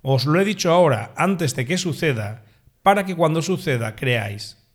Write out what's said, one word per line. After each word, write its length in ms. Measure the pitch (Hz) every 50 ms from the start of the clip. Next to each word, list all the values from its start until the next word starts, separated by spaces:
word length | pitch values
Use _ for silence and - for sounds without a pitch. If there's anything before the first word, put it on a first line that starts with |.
Os 240 | - 135 135 127 123
lo 140 | 147 156 180
he 60 | 196
dicho 260 | 208 208 - - 175
ahora, 420 | 165 180 180 156 123 107 110 - -
antes 400 | - 156 185 196 160 170 127 -
de 80 | 135 123
que 120 | 123 180
suceda, 680 | 185 185 175 139 - 175 156 127 110 104 101 110 120 - _ _ _ _ _ _ _ _
para 220 | 190 202 202 190
que 120 | 185 185
cuando 240 | 165 170 156 156 165
suceda 560 | 156 180 185 - - 165 131 117 113 110 107
creáis. 680 | - - 127 123 113 104 101 101 104 - - - _ _ _